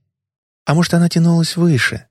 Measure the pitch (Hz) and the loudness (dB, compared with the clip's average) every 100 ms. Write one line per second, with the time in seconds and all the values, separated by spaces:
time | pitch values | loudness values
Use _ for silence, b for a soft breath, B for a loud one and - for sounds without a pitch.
0 | _ _ _ _ _ _ - 156 170 170 | _ _ _ _ _ _ -2 -2 0 0
1 | 175 170 170 170 165 170 170 127 - - | 0 0 2 0 -2 -2 0 0 -2 -6
2 | - | -16